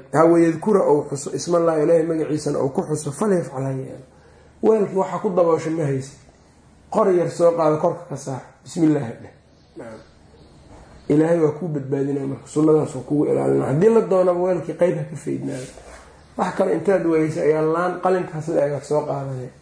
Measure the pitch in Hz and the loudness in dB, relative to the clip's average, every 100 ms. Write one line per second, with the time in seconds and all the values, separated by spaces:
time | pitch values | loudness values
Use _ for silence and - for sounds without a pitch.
0 | - 156 165 170 165 156 208 202 147 147 | -2 4 6 6 4 2 2 2 4 2
1 | - 139 - 143 170 175 165 160 151 170 | 0 -8 -8 -8 -2 0 2 2 4 2
2 | 165 160 131 151 147 143 135 196 147 147 | 2 -2 -2 -4 -4 -2 -2 -2 -4 -4
3 | 147 - 214 180 - 131 135 135 131 - | -6 -4 0 0 -2 -6 -6 -6 -8 -14
4 | - - - - - _ 214 220 196 190 | -20 -20 -20 -20 -20 _ 2 2 2 -2
5 | 185 175 208 180 170 160 151 160 143 135 | -4 -4 -2 2 2 2 0 -2 -2 -4
6 | 131 - - _ _ _ _ _ _ 202 | -8 -16 -20 _ _ _ _ _ _ 0
7 | 202 175 156 151 170 170 156 151 170 - | 2 2 0 2 2 4 2 2 0 -2
8 | - 139 139 131 - _ - 160 156 147 | -8 -12 -10 -10 -12 _ -10 0 2 2
9 | 113 117 101 - _ _ _ 113 117 110 | -2 -12 -18 -20 _ _ _ -20 -18 -20
10 | - _ - - - - - - - - | -20 _ -20 -20 -20 -20 -20 -20 -20 -10
11 | - 147 156 170 151 143 180 147 127 139 | -2 2 2 2 0 -2 -6 -6 -4 -2
12 | 139 139 135 131 - 151 156 156 - 131 | -2 -4 -6 -8 -6 2 4 4 2 -6
13 | - 147 151 139 135 139 131 143 214 226 | -2 0 2 0 2 0 0 2 4 4
14 | 175 185 185 175 185 175 147 151 175 156 | 2 2 2 2 0 -2 -4 0 0 0
15 | 147 - 143 131 135 131 131 - - - | -6 -10 -8 -8 -6 -10 -12 -18 -20 -20
16 | - - - - 185 - 190 170 180 190 | -20 -20 -12 -6 -4 0 0 0 2 2
17 | 165 160 156 - 147 156 156 165 180 175 | 2 2 0 0 2 2 2 0 -2 -2
18 | 185 185 170 156 156 156 143 139 - 151 | 0 0 -2 -6 -2 0 0 -2 -2 -2
19 | 151 139 135 131 127 - | -2 -6 -6 -10 -12 -16